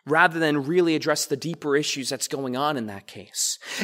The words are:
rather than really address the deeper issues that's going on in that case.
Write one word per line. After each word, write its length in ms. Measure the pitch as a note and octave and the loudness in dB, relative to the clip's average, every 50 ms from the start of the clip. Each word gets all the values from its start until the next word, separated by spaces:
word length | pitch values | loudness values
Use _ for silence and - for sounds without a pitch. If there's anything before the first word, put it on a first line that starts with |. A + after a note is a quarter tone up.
| _ | _
rather 320 | C3+ D3+ E3 F3+ F3+ D#3+ E3 | 2 6 6 6 6 4 2
than 260 | E3 D3+ D3 D3 C3 | 2 2 2 2 0
really 300 | C#3+ F3 F#3 F3 E3 D#3 | 2 2 4 4 4 2
address 320 | D3 C#3+ D#3 D3+ D3+ - | 2 2 0 0 0 -2
the 100 | - D3+ | -2 -4
deeper 400 | B2 - E3 D#3+ - - D3 C#3 | -4 -4 -6 -6 -4 -2 0 2
issues 320 | D3 D3 - - C#3+ B2 A#2+ | 2 2 0 -4 -4 -4 -6
that's 180 | C3+ B2 - | -4 -6 -6
going 300 | - D3 C3+ C3+ B2+ B2 | -6 -4 -4 -4 -4 -2
on 220 | C3 D3 D3+ D3 B2+ | 0 0 0 0 -2
in 80 | A2 | -4
that 200 | G#2+ G2 G2 - | -6 -10 -12 -14
case. 520 | - - G#2 F#2 - - - - - - - - - - - | -16 -18 -18 -18 -12 -6 -4 -4 -4 -4 -6 -10 -10 -8 -4